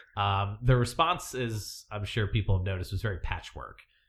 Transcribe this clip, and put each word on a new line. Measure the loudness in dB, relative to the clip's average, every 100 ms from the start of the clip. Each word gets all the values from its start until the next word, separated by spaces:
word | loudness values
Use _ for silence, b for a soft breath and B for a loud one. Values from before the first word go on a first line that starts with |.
| B -2
Um, | 0 2 0 0
the | 6 6
response | 6 2 2 0 -4
is, | -4 -2 -4 -6 -12 -10
I'm | -8
sure | -4 -2 0
people | 2 4 2
have | 2
noticed, | -4 -4
was | -4
very | -4 -4
patchwork. | -4 -6 -8 -14 -14 -16 -20 _